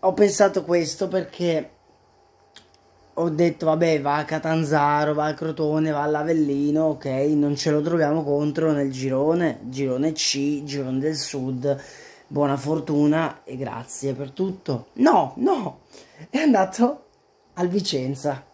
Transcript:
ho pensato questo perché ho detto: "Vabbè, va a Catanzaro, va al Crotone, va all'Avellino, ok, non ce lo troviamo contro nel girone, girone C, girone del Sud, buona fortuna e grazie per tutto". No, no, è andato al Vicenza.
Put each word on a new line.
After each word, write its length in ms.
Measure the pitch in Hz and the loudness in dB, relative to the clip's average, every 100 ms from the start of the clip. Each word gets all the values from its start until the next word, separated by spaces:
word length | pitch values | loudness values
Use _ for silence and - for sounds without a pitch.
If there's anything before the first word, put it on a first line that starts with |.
ho 120 | 190 | 0
pensato 520 | 190 208 - 202 190 | 4 4 6 4 4
questo 420 | 156 175 160 - 190 | 0 0 0 -4 -2
perché 640 | 185 175 - 175 160 - _ _ _ _ _ _ _ _ - _ _ _ _ _ | -2 -4 -4 0 0 -4 _ _ _ _ _ _ _ _ -20 _ _ _ _ _
ho 140 | - 170 | -4 -2
detto: 380 | 156 170 156 160 | 2 2 2 0
"Vabbè, 340 | 160 170 156 | 2 4 2
va 160 | 139 143 | 2 -2
a 80 | |
Catanzaro, 920 | 151 156 160 160 151 151 143 147 151 | -2 -4 0 0 2 2 4 2 2
va 120 | 151 151 | 0 -2
al 100 | 147 | -2
Crotone, 560 | 160 156 151 156 156 | -6 -2 0 0 0
va 100 | 147 | 0
all'Avellino, 840 | 147 151 151 165 147 139 143 151 160 | 0 -2 0 0 2 0 0 2 0
ok, 180 | 143 | -2
non 500 | 139 131 143 151 143 | -4 0 2 2 2
ce 160 | 143 - | 0 0
lo 100 | 151 | 0
troviamo 440 | 151 170 147 156 | 0 2 2 0
contro 480 | 147 143 147 147 160 | 0 0 0 0 0
nel 180 | 151 139 | 2 -2
girone, 680 | 131 131 131 147 170 170 117 113 | -2 -2 0 2 2 0 -4 -10
girone 420 | 131 135 127 151 | -6 -4 0 -2
C, 540 | 156 - 139 143 147 | -2 -4 -2 -2 -4
girone 340 | 147 139 131 131 | -6 -6 -4 -2
del 180 | 147 156 | -2 -4
Sud, 640 | - 139 131 127 139 139 - - - - _ | -6 -6 -6 -4 -2 -4 -6 -20 -20 -20 _
buona 300 | 143 143 139 | -2 0 0
fortuna 880 | 131 156 147 147 147 156 160 - | -2 -4 0 2 4 4 0 -6
e 120 | - 127 | -14 -8
grazie 580 | 131 - 120 - 139 | -8 -8 -10 -8 -6
per 180 | 127 139 | -6 -8
tutto". 540 | 139 190 190 - 127 - | -6 -6 -6 -6 -6 -6
No, 400 | - 277 214 139 - | 0 4 4 2 -2
no, 460 | - 359 185 - _ - - - 156 | 0 0 -4 -10 _ -20 -20 -20 -8
è 100 | 269 | 0
andato 680 | 311 220 190 - 240 294 - _ _ _ _ | 4 4 2 2 0 0 -12 _ _ _ _
al 140 | - 180 | -4 -2
Vicenza. 800 | 190 170 143 127 139 147 135 - | 0 -2 -2 -2 -2 -2 -4 -8